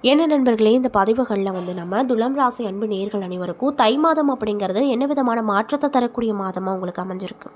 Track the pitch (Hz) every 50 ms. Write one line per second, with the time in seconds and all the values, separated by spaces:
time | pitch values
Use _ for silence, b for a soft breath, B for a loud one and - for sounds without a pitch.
0 | - 247 285 294 330 311 302 285 262 247 226 214 220 214 226 254 254 247 - 208
1 | 196 214 226 247 254 - 214 196 196 196 190 185 180 180 180 185 170 175 190 214
2 | 269 247 254 220 226 254 269 285 269 247 240 - 240 202 190 202 220 214 208 190
3 | 196 202 208 202 190 180 180 180 180 180 - - 247 277 285 285 247 220 247 285
4 | 311 330 320 311 302 277 269 247 - 208 208 208 202 185 185 208 269 277 247 233
5 | 269 285 294 277 269 247 226 226 220 214 202 196 220 - 285 285 294 285 277 254
6 | 240 233 240 - 240 226 208 202 196 190 185 185 190 190 190 185 185 180 175 -
7 | 180 185 185 185 190 180 - - - - -